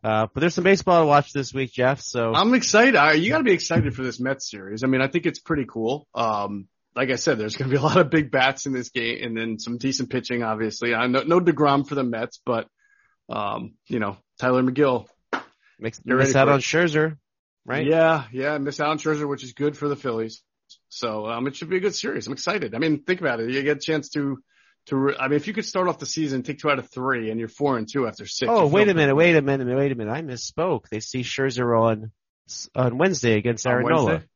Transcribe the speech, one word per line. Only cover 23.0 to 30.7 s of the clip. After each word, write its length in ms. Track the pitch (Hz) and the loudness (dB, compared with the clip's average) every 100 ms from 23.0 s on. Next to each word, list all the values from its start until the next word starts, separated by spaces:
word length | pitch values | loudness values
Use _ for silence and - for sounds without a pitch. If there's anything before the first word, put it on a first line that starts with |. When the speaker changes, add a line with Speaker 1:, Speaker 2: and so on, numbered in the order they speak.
Speaker 2:
think 180 | - 180 | -2 -2
about 180 | 160 117 | -2 -2
it. 100 | 113 | -2
You 140 | 131 | -2
get 140 | 139 147 | 0 -2
a 20 | |
chance 300 | 156 156 147 | -2 -4 -4
to, 300 | 151 139 135 _ _ _ _ - | -4 -4 -6 _ _ _ _ -4
to 80 | 135 | 0
re-, 180 | 135 143 | 0 0
I 100 | 131 | 0
mean, 80 | 147 | -2
if 100 | 147 | -2
you 60 | |
could 120 | 214 - | -6 -4
start 220 | 190 180 | -2 -2
off 120 | 165 | -2
the 60 | 139 | -6
season, 380 | - 151 135 | -4 -2 -4
take 160 | 127 143 | -6 -4
two 100 | 156 | 0
out 100 | 139 | 0
of 120 | 120 | -2
three, 380 | - 127 127 110 | -6 -4 -2 -2
and 80 | 110 | -6
you're 80 | 113 | -8
four 300 | - 143 127 | -2 0 0
and 100 | 107 | -2
two 180 | 143 120 | -2 -4
after 180 | - 101 | -4 -12
six, 240 | - 220 | -6 0
Speaker 1:
Oh, 120 | 233 | 4
Speaker 2:
you 40 | 156 | 4
Speaker 1:
wait 160 | 180 208 | 4 4
Speaker 2:
feel 60 | |
Speaker 1:
a 40 | 170 | 4
minute, 200 | 143 139 | 4 6
wait 200 | 175 165 | 6 6
a 60 | |
minute, 260 | 139 139 123 127 | 4 -2 0 0
wait 160 | 139 | 0
a 40 | 123 | -2
minute. 160 | 107 | -4
I 100 | 127 | -6
misspoke. 680 | 160 123 - - 175 | -8 -10 -10 -4 -2